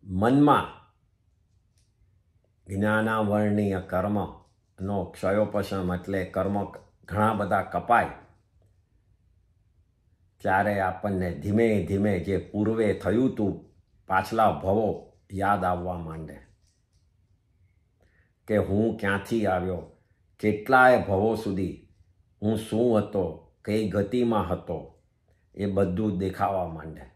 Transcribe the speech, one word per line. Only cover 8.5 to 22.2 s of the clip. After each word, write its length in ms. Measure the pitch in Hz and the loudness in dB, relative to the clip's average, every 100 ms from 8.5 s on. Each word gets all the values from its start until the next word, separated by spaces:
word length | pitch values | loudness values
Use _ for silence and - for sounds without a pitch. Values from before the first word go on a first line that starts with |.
| _ _ _ _ _ _ _ _ _ _ _ _ _ _ _ _ _ _ _ | _ _ _ _ _ _ _ _ _ _ _ _ _ _ _ _ _ _ _
ત્યારે 320 | 101 95 101 101 | 0 2 2 2
આપણને 460 | 92 90 104 95 90 73 | -2 -2 -4 -2 -2 -4
ધીમે 260 | 104 104 117 107 82 | 0 2 4 2 0
ધીમે 260 | 98 104 95 85 | 0 0 0 -2
જે 80 | 92 - | -4 -4
પૂર્વે 360 | 101 107 110 104 92 | -2 -2 2 0 0
થયું 300 | - 107 131 101 | 0 2 2 0
તું 180 | 101 80 - _ _ _ _ | -2 -4 -12 _ _ _ _
પાછલા 420 | 95 95 110 107 90 | -2 0 2 2 2
ભવો 280 | - 104 107 - - _ _ 98 | 0 2 0 -4 -10 _ _ -2
યાદ 240 | 98 101 | 0 2
આવવા 360 | 92 90 90 87 80 | 0 -2 -4 -8 -10
માંડે 320 | 80 78 - - _ _ _ _ _ _ _ _ _ _ _ _ _ _ _ _ _ _ _ - | -12 -14 -16 -20 _ _ _ _ _ _ _ _ _ _ _ _ _ _ _ _ _ _ _ 0
કે 80 | 107 | 0
હું 280 | 95 98 113 107 | 2 2 2 0
ક્યાંથી 480 | 98 98 - 117 101 | -2 -2 -2 -2 0
આવ્યો, 360 | 92 90 87 - _ _ _ _ _ | 0 -2 -6 -8 _ _ _ _ _
કેટલાય 560 | 107 - - 131 127 123 104 | 0 0 2 6 8 6 4
ભવો 240 | 98 110 107 | 2 2 0
સુધી 400 | 110 92 92 - - _ _ _ | -2 -2 -4 -6 -16 _ _ _